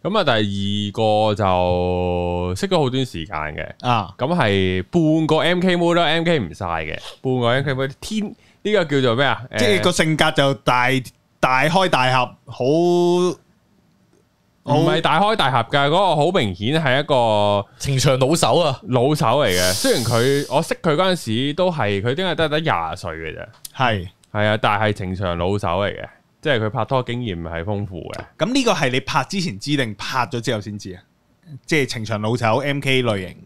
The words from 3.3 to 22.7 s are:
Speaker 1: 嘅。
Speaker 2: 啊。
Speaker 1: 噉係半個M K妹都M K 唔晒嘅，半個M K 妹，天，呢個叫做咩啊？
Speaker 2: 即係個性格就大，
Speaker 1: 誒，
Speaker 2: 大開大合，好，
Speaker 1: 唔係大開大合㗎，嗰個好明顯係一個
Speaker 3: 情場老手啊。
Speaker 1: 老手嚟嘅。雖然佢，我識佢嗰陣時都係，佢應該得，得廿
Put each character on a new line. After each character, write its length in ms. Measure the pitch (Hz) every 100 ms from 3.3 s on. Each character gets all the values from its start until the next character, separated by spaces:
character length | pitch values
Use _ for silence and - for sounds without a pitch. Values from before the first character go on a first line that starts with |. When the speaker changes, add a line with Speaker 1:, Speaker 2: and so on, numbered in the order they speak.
| 78
Speaker 1:
嘅。 320 | 76 80 78 -
Speaker 2:
啊。 320 | 123 117 90 -
Speaker 1:
噉 100 | 131
係 480 | 175 113 98 92 92 92
半 360 | 175 156 160 156
個 100 | 156
M 220 | 147 180
K 140 | 185
妹 200 | 175 170
都 60 | 170
M 220 | 160 165
K 160 | 165 160
唔 140 | 90
晒 120 | -
嘅， 320 | 90 82 78 82 - -
半 180 | 131 127
個 80 | 117
M 160 | 131
K 100 | 139
妹， 140 | 131 135 -
天， 340 | - 214 208 - _ _
呢 100 | 202
個 120 | 208
叫 160 | 160 143
做 140 | 127
咩 100 | 113
啊？ 160 | 139 113 120 107
Speaker 2:
即 80 |
係 160 | 104 190
個 100 | 180
性 240 | 175 160 151
格 140 | 156
就 220 | 151 139
大， 320 | 131 - 123 123
Speaker 1:
誒， 180 | 135 - _ _ _
Speaker 2:
大 240 | 131 127
開 260 | 151 185 185
大 220 | 143 127 131
合， 100 | 127 -
好， 180 | - - 127 160 175 175 175 175 180 - _ _ _ _ _ _ _ _ _ _ _ _ -
Speaker 1:
唔 120 | 147 165
係 120 | 156
大 180 | 160 156
開 160 | 202
大 160 | 220 139
合 60 | 117 110
㗎， 180 | 143 143
嗰 20 |
個 260 | 170 196
好 160 | 151 151
明 220 | 185 107
顯 260 | 87 107 156
係 180 | 147 131
一 40 |
個 600 | - 135 117 104 104 101 98 -
Speaker 3:
情 180 | 135 135
場 200 | 147 131
老 140 | 135
手 240 | 165 131 143
啊。 200 | 160 120
Speaker 1:
老 300 | - 123 131
手 100 | 151
嚟 220 | 123 135 123
嘅。 260 | 90 90
雖 200 | 95 -
然 100 | 185
佢， 420 | 110 113 127 139 143
我 80 | 139
識 140 | 170 -
佢 140 | 170
嗰 160 | 147 185
陣 40 |
時 380 | 175 117 110 139
都 180 | 147 185
係， 300 | 156 104 101
佢 80 | 113 143
應 80 |
該 100 | 190
得， 140 | 156 156
得 100 | 151
廿 160 | 160